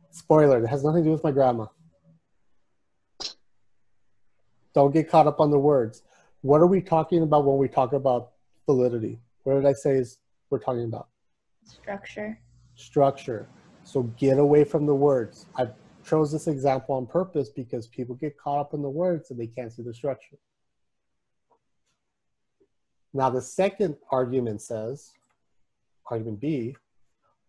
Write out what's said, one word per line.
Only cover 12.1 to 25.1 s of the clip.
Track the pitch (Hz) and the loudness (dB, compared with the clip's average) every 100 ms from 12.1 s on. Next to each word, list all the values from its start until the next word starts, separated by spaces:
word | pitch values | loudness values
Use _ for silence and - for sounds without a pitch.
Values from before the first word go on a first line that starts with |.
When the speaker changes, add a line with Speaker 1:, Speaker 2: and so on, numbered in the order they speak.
| - 214 220 _ _ _ | -14 -12 -14 _ _ _
Speaker 1:
Structure. | _ - 147 139 - - 110 - - - - | _ -4 2 2 0 -10 -12 -12 -20 -20 -20
So | - 135 120 113 | -8 -6 -6 -2
get | 135 135 | 2 4
away | 143 147 | 4 4
from | 147 156 147 | 4 0 0
the | |
words. | 139 143 131 107 - - - | 2 2 0 -2 -12 -14 -8
I | 120 - _ _ | -8 -8 _ _
chose | - 156 147 | -4 -2 0
this | 156 165 | -4 -6
example | 135 139 131 - | -2 -2 -2 -4
on | 131 123 | -6 -4
purpose | 175 180 156 135 | -4 -4 -4 -6
because | - 120 123 113 | -8 -10 -10 -10
people | - 123 | -12 -12
get | 123 151 - | -10 -10 -10
caught | 147 143 | -6 -6
up | 143 | -6
in | 147 | -8
the | 139 | -8
words | 147 185 165 - | -4 -4 -4 -8
and | 120 | -12
they | 113 | -12
can't | 123 117 | -12 -14
see | 117 | -14
the | 120 | -16
structure. | 117 143 127 _ _ _ _ _ _ _ _ _ _ _ _ _ _ _ _ _ _ _ _ _ _ _ _ _ _ _ _ _ | -10 -8 -8 _ _ _ _ _ _ _ _ _ _ _ _ _ _ _ _ _ _ _ _ _ _ _ _ _ _ _ _ _
Now | 135 131 | -2 -2
the | 123 | -2
second | - - 190 196 185 143 - | -6 -2 -2 -2 -4 -6 -4
argument | 131 123 127 117 104 | -2 -2 -2 -4 -8
says, | - 110 113 143 - | -10 -10 -8 -12 -18